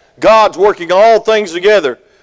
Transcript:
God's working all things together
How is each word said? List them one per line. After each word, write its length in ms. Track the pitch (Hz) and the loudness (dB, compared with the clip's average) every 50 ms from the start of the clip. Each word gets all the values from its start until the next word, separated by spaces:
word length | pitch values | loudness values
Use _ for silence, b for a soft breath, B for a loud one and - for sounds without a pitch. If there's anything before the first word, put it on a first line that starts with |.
| _ _ _ _ | _ _ _ _
God's 380 | 131 185 220 220 214 196 147 151 | 0 2 2 2 2 0 -2 -2
working 340 | 190 208 - - 175 165 | -2 -2 -2 -4 -6 -2
all 280 | 175 185 214 226 226 214 | 0 2 4 4 2 2
things 320 | - - 220 214 208 180 | 0 -2 -2 -2 -4 -6
together 480 | 160 175 180 202 214 202 160 135 120 - b b b b | -8 -4 -2 0 0 0 0 -4 -6 -10 b b b b